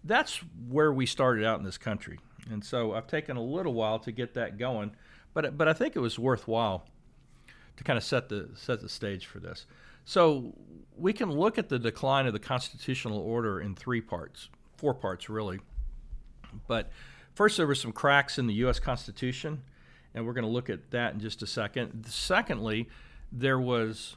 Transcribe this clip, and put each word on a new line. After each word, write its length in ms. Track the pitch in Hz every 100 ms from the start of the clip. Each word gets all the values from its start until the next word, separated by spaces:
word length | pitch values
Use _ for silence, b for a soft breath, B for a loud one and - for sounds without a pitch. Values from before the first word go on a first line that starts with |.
that's 380 | 156 233 302 - 170 85 120
where 240 | 135 151
we 140 | 131 127
started 380 | - 131 113
out 160 | 110 104
in 40 |
this 140 | 95 -
country. 400 | - 98 - 80 - - -
And 140 | 107
so 300 | - 127 113
I've 120 | 104 117
taken 300 | 160 156 127
a 60 |
little 320 | 117 160 180
while 260 | 117 110 110
to 100 | 113
get 240 | 117 120
that 240 | 123 117 101
going, 320 | 123 117 104 - B B B
but, 220 | - 143 143
but 120 | 156
I 40 |
think 220 | 160 302
it 60 | -
was 180 | 120 -
worthwhile 720 | 123 117 - 113 113 92 - - - - - B B B B -
to 80 |
kind 120 | - 123
of 60 |
set 260 | - 131 -
the, 220 | 104 107 107
set 240 | - 117
the 80 | -
stage 380 | - 104 95 -
for 120 | 95
this. 280 | 85 85 - B B B
So 480 | - 196 170 143 120 - - 82 - -
we 160 | 180
can 180 | 214 208
look 260 | 147 202 -
at 120 | 180
the 100 | 127
decline 480 | 117 - 135 139 131
of 60 |
the 80 | 107
constitutional 800 | - 127 - - - 131 120 107
order 400 | 90 117 110 92
in 160 | 101 92
three 240 | - 120
parts, 480 | 110 87 - - - - - -
four 180 | 147
parts 360 | 131 98 90 -
really. 300 | 110 104 95 - - - - - - - - - 104 -
But 240 | 113 107 B B B B
first, 220 | - 208 214
there 120 | 156
were 80 | 135
some 160 | 120
cracks 440 | - 143 139 139 -
in 120 | 120
the 60 |
U 140 | 104 123
S 120 | 117
Constitution, 840 | - 123 - 107 127 127 156 151 131 b b b b
and 140 | - 113
we're 60 |
gonna 160 | 123 110
look 200 | 120 127
at 220 | 95 -
that 240 | 120 120
in 60 | 98
just 200 | 107 -
a 60 | 104
second. 580 | - 104 - 120 113 110
Secondly, 840 | - - 185 233 131 110 107 120 B B B B
there 280 | 120 135 131
was 580 | 127 120 110 110 -